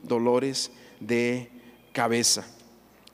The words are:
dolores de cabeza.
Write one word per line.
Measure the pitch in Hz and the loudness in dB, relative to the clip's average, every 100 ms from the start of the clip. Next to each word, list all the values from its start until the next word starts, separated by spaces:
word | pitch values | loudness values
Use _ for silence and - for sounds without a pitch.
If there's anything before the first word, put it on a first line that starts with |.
dolores | - 120 120 123 135 131 - - - - | -2 0 2 2 0 -4 -6 -10 -20 -14
de | 107 120 120 123 120 - - - - | -2 0 0 -2 -6 -18 -20 -20 -8
cabeza. | - 117 120 117 104 - - - - - - - | -2 0 2 2 0 -4 -20 -20 -20 -20 -20 -20